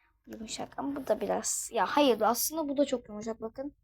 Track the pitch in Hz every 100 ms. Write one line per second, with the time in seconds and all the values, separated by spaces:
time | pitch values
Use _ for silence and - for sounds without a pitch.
0 | _ _ - 220 220 - - - 269 285
1 | 262 214 196 185 - - - 226 180 -
2 | 285 226 214 240 - 311 294 277 285 247
3 | - 208 220 220 226 269 285 -